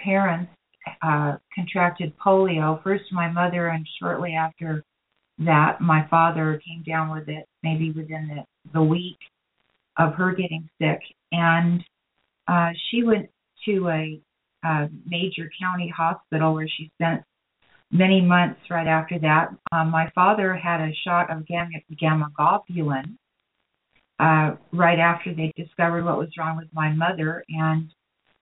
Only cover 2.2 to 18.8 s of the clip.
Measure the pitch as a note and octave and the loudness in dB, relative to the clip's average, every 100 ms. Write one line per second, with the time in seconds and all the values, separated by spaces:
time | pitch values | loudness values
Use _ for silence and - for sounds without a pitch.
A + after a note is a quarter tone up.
2.2 | G3+ F#3+ F#3+ E3 D#3 D#3+ F#3+ G3+ - F3+ | 4 4 4 2 0 0 -2 -4 -2 -4
3.2 | E3+ F3 F3+ F3 E3+ E3 D#3+ - F3 E3+ | -2 0 0 0 -2 -4 -8 -8 -6 -4
4.2 | F3 D#3+ D#3+ - E3 D#3 - _ _ _ | -4 -2 -4 -4 -6 -6 -8 _ _ _
5.2 | _ - D#3+ D3+ D3+ - F3 D#3 D3+ E3 | _ -4 2 4 4 2 2 2 4 4
6.2 | E3 D#3+ D#3 D#3 F3 E3 D#3+ D#3+ D#3+ D#3 | 4 2 -2 -2 -8 -16 -6 -4 -4 -6
7.2 | D3+ D3+ - _ E3 D#3+ D#3+ D#3 D#3 D#3+ | -10 -12 -14 _ -4 -2 -2 -4 -8 -8
8.2 | D#3 D3 - _ - D#3+ D#3 F3 F3+ - | -8 -10 -14 _ -6 2 2 2 -2 -14
9.2 | - _ _ _ _ _ _ - D#3+ D3+ | -20 _ _ _ _ _ _ 0 0 2
10.2 | F#3 F#3 F3 D#3+ D#3+ _ D#3 D#3 - _ | -2 -2 -4 -6 -12 _ -2 -2 -8 _
11.2 | _ E3+ E3+ E3 F3 F3 - _ _ _ | _ 0 4 4 4 2 -2 _ _ _
12.2 | _ _ - F3 E3+ E3+ - A#3 A#3 G#3 | _ _ 0 2 2 -2 -4 0 2 2
13.2 | D#3+ _ _ _ - G3 F3+ D#3+ D#3 D#3 | 0 _ _ _ -2 0 0 -2 -4 -10
14.2 | _ _ _ _ E3+ D3+ D3 - - E3+ | _ _ _ _ -2 -2 -2 -6 -8 -6
15.2 | F#3+ F3+ E3 - F#3 F3+ E3+ E3+ E3 F3 | -4 -6 -12 -6 -4 -2 -4 -2 -2 -2
16.2 | _ D#3 D#3+ D#3 D#3 - D#3+ _ E3+ E3 | _ 0 2 0 -4 -8 -12 _ -2 -2
17.2 | - _ _ _ _ _ _ E3+ F#3 F#3+ | -8 _ _ _ _ _ _ 4 6 6
18.2 | F3+ F3+ F3 - - E3+ | 6 6 4 -2 -6 -4